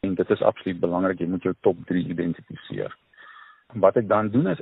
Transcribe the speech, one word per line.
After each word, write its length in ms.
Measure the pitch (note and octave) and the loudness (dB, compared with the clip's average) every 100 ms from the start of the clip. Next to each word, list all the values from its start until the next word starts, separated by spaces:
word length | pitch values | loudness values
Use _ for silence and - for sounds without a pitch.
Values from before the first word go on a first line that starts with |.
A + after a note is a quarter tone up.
en 140 | G2 F2+ | -2 0
dit 140 | F2+ | 0
is 120 | G#2 | 2
absoluut 380 | A2+ - F#2 F2 | 2 0 -4 -2
belangrik, 400 | F2 F2 F#2+ F2 | -2 0 0 0
jy 80 | E2+ | -2
moet 160 | F#2 | -2
jou 100 | F#2+ F#2 | -2 0
top 160 | G#2 F2 - | 0 0 -2
drie 160 | F2+ E2+ | -2 -2
identifiseer. 840 | E2+ F2 E2 - - - G1+ G1+ - _ - - - - - _ | -2 -4 -4 -10 -16 -12 -8 -8 -12 _ -20 -20 -20 -20 -20 _
Wat 240 | A2 F#2+ B2 | 4 4 4
ek 100 | G#2 | 2
dan 220 | G#2+ G#2+ | 0 2
doen 180 | A#2 F3+ | 0 0
is, 120 | E3+ | -2